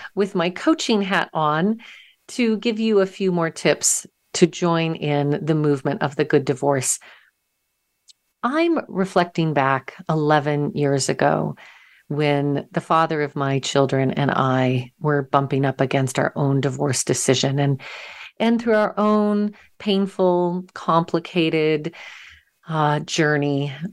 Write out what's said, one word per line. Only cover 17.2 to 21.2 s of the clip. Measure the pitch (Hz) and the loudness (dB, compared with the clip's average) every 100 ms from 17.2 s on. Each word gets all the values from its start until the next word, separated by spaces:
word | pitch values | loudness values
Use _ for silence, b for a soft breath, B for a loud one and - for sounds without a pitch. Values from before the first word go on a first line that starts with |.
| - 127 135 139 | 2 2 2 0
And, | 143 135 B B B B B - | 0 -2 B B B B B -4
and | 226 233 | 0 0
through | 233 | 0
our | 214 208 - | 2 0 0
own | 214 214 208 208 208 B B - | 2 4 2 0 -2 B B -8
painful, | 208 196 196 - 180 175 175 180 185 | 0 0 0 2 2 4 2 -2 -8
complicated, | - - 165 170 170 | -8 2 2 2 -4